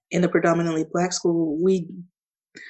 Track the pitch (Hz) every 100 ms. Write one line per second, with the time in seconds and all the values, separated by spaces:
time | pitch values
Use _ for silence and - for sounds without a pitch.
0 | - 180 170 170 170 170 170 160 156 175
1 | 180 - 180 170 160 151 185 190 165 185
2 | - _ _ _ _ -